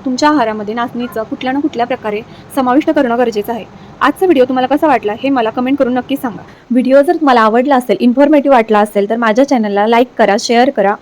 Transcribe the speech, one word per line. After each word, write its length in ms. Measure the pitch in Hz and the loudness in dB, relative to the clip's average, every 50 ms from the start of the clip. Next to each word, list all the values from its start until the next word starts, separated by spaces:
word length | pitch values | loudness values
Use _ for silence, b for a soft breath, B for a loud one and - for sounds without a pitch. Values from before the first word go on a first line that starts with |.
| - | -4
तुमच्या 240 | 269 254 247 294 294 | -6 -4 0 0 0
आहारामध्ये 460 | 302 294 233 220 214 214 208 202 220 | 2 2 0 -2 -4 -6 -8 -8 -6
नाचणीचं 480 | 240 233 247 - 240 240 240 - 226 | -6 -6 -6 -6 -8 -8 -6 -6 -8
कुठल्या 300 | 220 - 285 - 262 254 | -8 -8 -10 -8 -6 -4
ना 80 | 262 285 | -4 -4
कुठल्या 260 | 294 294 - 226 240 | -4 -4 -4 -4 -4
प्रकारे 340 | 247 262 - - 214 208 208 233 B B B B B - | -4 -4 -6 -6 -6 -6 -6 -10 B B B B B -4
समाविष्ट 360 | 277 254 247 247 269 - 320 | -2 0 2 2 2 0 0
करणं 280 | 311 302 277 240 233 240 | 0 0 0 0 0 0
गरजेचं 340 | 247 233 208 208 208 - | 0 -2 -2 -6 -6 -6
आहे. 120 | 233 226 180 - B B B B B - | -8 -10 -10 -16 B B B B B -2
आजचा 260 | - 269 294 - 381 | -2 -2 0 0 0
व्हिडिओ 180 | 370 320 254 247 | 2 4 2 2
तुम्हाला 320 | 254 262 254 254 254 269 | 2 0 -2 0 0 0
कसा 100 | 294 330 | 0 2
वाटला 260 | 311 269 233 - 208 | 0 0 0 -2 -4
हे 160 | 208 233 - 269 | -6 -4 -4 -2
मला 220 | 277 254 226 220 | -2 0 -2 -2
कमेंट 280 | - 269 247 254 277 - | -2 -4 -2 -2 0 0
करून 160 | 269 247 247 | 0 -2 -2
नक्की 220 | 254 247 - 262 | -4 -4 -4 -6
सांगा. 260 | 269 - 240 185 - - B B B B B | -6 -6 -8 -10 -10 -18 B B B B B
व्हिडिओ 320 | 233 254 247 247 262 285 | -2 0 2 4 4 4
जर 120 | 285 311 349 | 4 2 0
तुम्हाला 260 | 320 320 277 247 233 | 0 2 2 4 4
आवडला 360 | 220 220 214 240 254 285 285 | 2 2 2 0 2 2 0
असेल, 200 | 254 247 - 196 - | 0 2 0 -2 2
इन्फॉर्मेटिव्ह 560 | - 247 233 262 285 302 302 285 262 285 269 | 2 0 4 4 4 4 4 2 4 4 2
वाटला 220 | 233 220 - 214 208 | 2 4 2 2 2
असेल 320 | 214 214 - 208 196 202 | 2 0 0 -4 -2 -2
तर 60 | 226 | -2
माझ्या 320 | 233 240 220 208 240 277 269 | -2 0 0 2 2 2 2
चॅनलला 380 | 277 240 214 208 202 202 208 | 2 -2 0 -2 0 0 0
लाईक 220 | 226 233 233 254 247 - - | 2 2 2 0 0 0 0
करा, 180 | 220 202 196 233 | 2 2 2 -2
शेअर 300 | - - 233 233 247 285 | 0 0 2 2 2 2
करा 240 | 277 - 196 196 208 - | 2 0 0 0 -2 -4